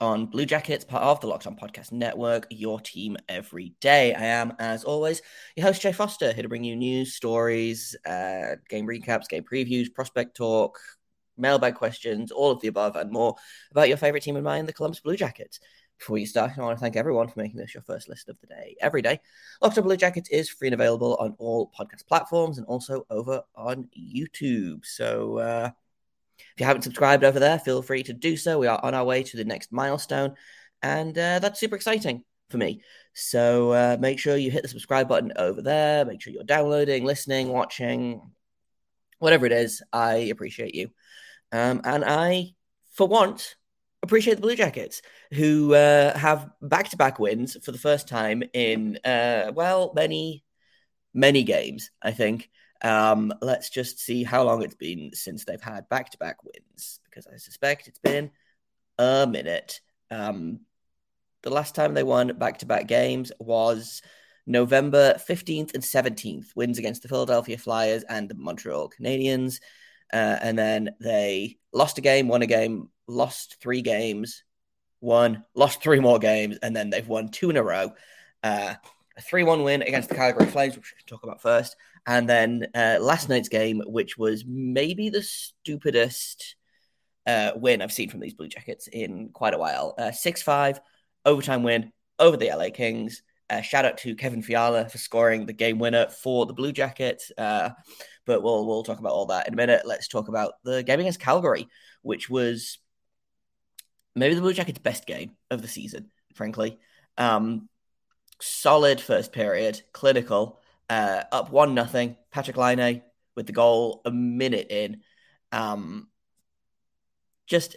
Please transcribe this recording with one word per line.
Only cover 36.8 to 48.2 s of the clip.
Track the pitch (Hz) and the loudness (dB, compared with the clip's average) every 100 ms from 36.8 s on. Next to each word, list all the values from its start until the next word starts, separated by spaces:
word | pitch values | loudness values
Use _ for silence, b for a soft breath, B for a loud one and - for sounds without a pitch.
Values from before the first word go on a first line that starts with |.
| 147 135 | 2 0
listening, | 127 143 - 135 127 | 0 -2 -2 -2 0
watching, | 127 - - 123 123 123 113 - _ _ _ _ _ _ _ _ - | -2 -2 -4 -4 -2 -4 -6 -14 _ _ _ _ _ _ _ _ -2
whatever | 160 160 123 | 4 6 6
it | |
is. | 117 117 - - | 2 0 -4 -6
I | 117 117 113 | 0 2 0
appreciate | 117 107 104 - 110 - | -2 -6 -8 -10 -10 -8
you. | 117 _ B B B B - | -10 _ B B B B -8
Um, | 117 120 127 | -2 0 0
and | - 147 135 | -2 -2 0
I, | 151 170 185 180 _ _ _ _ | 2 2 0 -2 _ _ _ _
for | - 190 | 0 4
once, | 220 196 226 - - _ _ _ - | 6 4 2 -14 -16 _ _ _ -10
appreciate | 175 220 220 214 | 2 4 4 2
the | |
Blue | 208 233 | 2 2
Jackets, | 185 123 - - - B B | 0 -2 -10 -12 -18 B B
who, | 143 151 151 147 | 2 4 6 8
uh, | 147 147 147 143 147 | 8 10 8 6 4
have | 151 151 143 - | 2 2 -2 -12
back-to-back | 147 147 202 - 135 - | 0 0 0 2 2 2
wins | 104 110 127 - - | 0 0 -4 -8 -12
for | |
the | 127 | -4
first | 151 143 - | 0 0 0
time | 117 | -4